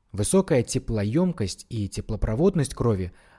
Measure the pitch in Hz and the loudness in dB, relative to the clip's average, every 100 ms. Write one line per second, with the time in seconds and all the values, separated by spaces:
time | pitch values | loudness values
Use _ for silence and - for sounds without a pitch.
0 | _ 101 104 190 190 143 110 131 - 110 | _ -4 2 2 4 2 2 -4 -2 -2
1 | 104 135 185 165 98 - - 113 98 - | 0 2 0 0 -4 -6 -8 -6 -6 -6
2 | - 107 - 113 185 180 135 - 120 98 | -6 -2 -2 2 2 2 0 0 0 2
3 | 90 - - | -2 -8 -20